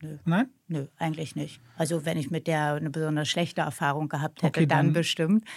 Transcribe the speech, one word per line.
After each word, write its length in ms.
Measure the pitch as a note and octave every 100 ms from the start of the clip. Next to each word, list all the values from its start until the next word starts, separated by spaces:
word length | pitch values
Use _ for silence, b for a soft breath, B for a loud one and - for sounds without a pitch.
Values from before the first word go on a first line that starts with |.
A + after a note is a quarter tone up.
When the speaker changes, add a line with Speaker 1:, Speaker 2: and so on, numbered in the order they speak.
Speaker 1:
Nö. 160 | D#3 D3+
Speaker 2:
Nein? 260 | E3+ F3 C4 _ -
Speaker 1:
Nö, 180 | D#3 C#3 -
eigentlich 380 | E3 D#3 D3+ D3+
nicht. 240 | D3 - - -
Also 300 | D#3+ E3+ D3+
wenn 100 | E3+
ich 140 | F3+
mit 160 | E3 D#3+
der 280 | D#3 D3
eine 140 | D3 D#3
besonders 400 | D#3+ D#3 D3+ D3+
schlechte 320 | - E3+ -
Erfahrung 480 | D3+ - D3 C#3+ D3+
gehabt 340 | D3 D#3 -
hätte, 40 | D#3+ -
Speaker 2:
Okay, 60 | D#3
Speaker 1:
dann 200 | D3 C#3+
Speaker 2:
dann 60 |
Speaker 1:
bestimmt. 500 | D#3+ E3 - E3 G#3+ -